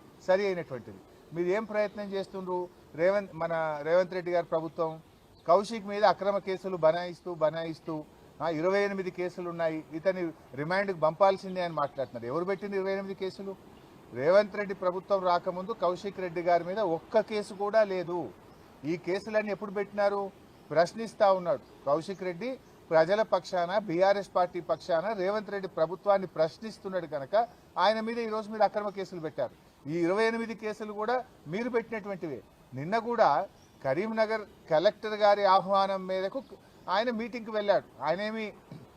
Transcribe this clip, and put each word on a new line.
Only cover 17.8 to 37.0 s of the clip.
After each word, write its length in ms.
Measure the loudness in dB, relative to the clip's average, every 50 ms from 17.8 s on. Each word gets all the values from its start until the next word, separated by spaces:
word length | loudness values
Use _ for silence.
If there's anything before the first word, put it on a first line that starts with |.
| 4
లేదు. 460 | 2 0 -2 -4 -4 -4 -6 -6 -6 -10 -16 -20 -20 -20 -20 -20 -20 -18 -10 -6
ఈ 120 | -4 -4 -4
కేసులన్నీ 540 | -2 -2 -4 -2 -2 -2 -2 0 0 0
ఎప్పుడు 200 | -4 -6 -6 -6
పెట్టినారు? 600 | -6 -6 -6 -4 -2 0 2 2 2 0 -4 -6 -8 -14 -20 -20 -20 -20 -12 -2
ప్రశ్నిస్తా 600 | 2 2 2 2 0 -6 -10 -8 0 4 6 6
ఉన్నాడు 540 | 6 4 2 0 -2 -2 -4 -10 -20 -6 -2
కౌశిక్ 380 | 0 0 0 0 -4 -8 -6 -6
రెడ్డి. 340 | -6 -6 -6 -6 -8 -8 -8 -12 -20 -20 -20 -4 2
ప్రజల 320 | 4 4 6 6 4 2
పక్షాన, 560 | 2 2 0 -2 0 -2 -2 -2 -2 0 0 -2
బీఆర్ఎస్ 580 | -2 -2 2 4 4 4 4 4 0 -2 0
పార్టీ 240 | 0 0 0 -2 -4
పక్షాన 540 | -4 -4 -4 -4 -2 0 0 0 0 0 -2 -2
రేవంత్ 320 | -2 -2 -2 -2 -4 -6
రెడ్డి 160 | -6 -6 -6 -6
ప్రభుత్వాన్ని 600 | -2 0 0 0 -2 0 2 4 4 4 2 -2
ప్రశ్నిస్తున్నాడు 800 | -2 0 0 0 -2 -6 -14 -14 -12 -12 -10 -6 -6 -6 -6
కనుక 420 | -6 -6 -8 -4 0 0 0 0 0 -4 -14 -20 -8 -2 2
ఆయన 220 | 2 2 2 2
మీద 200 | -2 -4 -4 -4
ఈరోజు 320 | -4 -4 -4 -6 -6 -4
మీరు 120 | 0 2 2
అక్రమ 260 | 2 2 0 -4 -4
కేసులు 300 | -6 -6 -8 -8 -8 -8
పెట్టారు. 320 | -8 -8 -4 -4 -4 -6 -6 -10 -20 -20 _ _ -8 -4
ఈ 100 | -2 0
ఇరవై 240 | 2 2 2 2 2
ఎనిమిది 320 | 2 0 -2 -4 -6 -8
కేసులు 380 | -8 -8 -8 -8 -8 -8 -10 -6
కూడా 300 | -4 -2 0 0 -2 -2 -6 -14 -18 -12 -8
మీరు 220 | -6 -4 -2 -2
పెట్టినటువంటివే. 720 | -2 -2 -2 -2 -6 -8 -6 -8 -8 -6 -6 -6 -8 -8 -10 -14 _ -20 -20 _ -10
నిన్న 240 | -8 -4 -2 -2 -2
కూడా 480 | 0 0 2 4 6 6 6 4 0 -4 -8 -18 -20 -20 _ -6 -2
కరీంనగర్ 560 | -2 0 0 -2 -2 0 0 0 0 0 -4 -6 -8 -18 -16 -4 0
కలెక్టర్ 420 | 2 4 4 4 2 0 -4 -6 -2
గారి 320 | 4 6 6 6 6 6
ఆహ్వానం 640 | 6 6 6 4 4 2 4 4 2 0 -4 -4 -4
మేరకు 360 | -2 -2 -2 -4 -4 -8 -10 -12 -16 -20 -20 -20 -20 -14 -6 -2
ఆయన 220 | 0 0